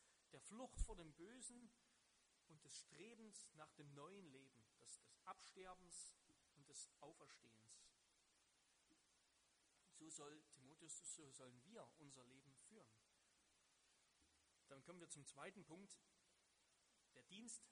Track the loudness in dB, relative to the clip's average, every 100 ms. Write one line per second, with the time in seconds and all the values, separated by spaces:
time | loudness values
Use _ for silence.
0 | -10 -18 -6 -4 0 2 6 12 12 10
1 | 2 -2 -2 0 -2 -2 -6 -8 -20 -20
2 | -20 -20 -20 -20 -12 -8 -2 -2 0 -2
3 | -4 -2 -2 -2 -2 -2 -4 -2 0 2
4 | 2 0 -2 -4 -6 -10 -12 -8 -2 -2
5 | -4 -2 2 2 2 0 0 0 0 2
6 | 2 -2 -14 -18 -16 -12 -2 0 0 0
7 | -2 0 -6 -6 -8 -10 -10 -8 -10 -14
8 | -20 -20 -20 -20 -20 -20 -20 -20 -20 -20
9 | -20 -20 -20 -20 -20 -20 -20 -20 -10 -4
10 | 2 4 2 -2 -6 -10 -10 -6 2 2
11 | 4 2 2 -2 -4 -4 -4 -2 -2 -4
12 | -6 -4 -6 -8 -10 -12 -10 -10 -10 -14
13 | -18 -20 -20 -20 -20 -20 -20 -20 -20 -20
14 | -20 -20 -18 -18 -20 -18 -8 -6 -4 -2
15 | 2 2 0 2 2 0 -2 -2 -2 -6
16 | -8 -20 -20 -20 -20 -20 -20 -20 -20 -20
17 | -16 -14 -4 0 4 2 2